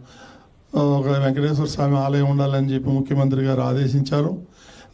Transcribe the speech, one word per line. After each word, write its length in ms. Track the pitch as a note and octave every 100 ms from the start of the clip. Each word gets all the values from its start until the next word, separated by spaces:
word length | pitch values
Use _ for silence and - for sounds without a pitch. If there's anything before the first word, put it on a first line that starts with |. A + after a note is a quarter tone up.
| - - - - - _ _ C#4
ఆ, 40 |
ఒక 260 | D3 C#3 C3+
వెంకటేశ్వర 600 | C#3 C3+ C#3 D3 D3 D3+
స్వామి 300 | - C#3+ C#3+
ఆలయం 320 | C#3 C#3+ C#3
ఉండాలని 440 | C#3 C#3 C#3 C3+
చెప్పి 160 | C3+ C3
ముఖ్యమంత్రి 560 | C3+ C3+ C#3 C#3 C3+ C3+
గారు 160 | C3
ఆదేశించారు. 840 | B2+ C3 C3+ C#3 C3+ D3 D#3+ F#3 - - - - -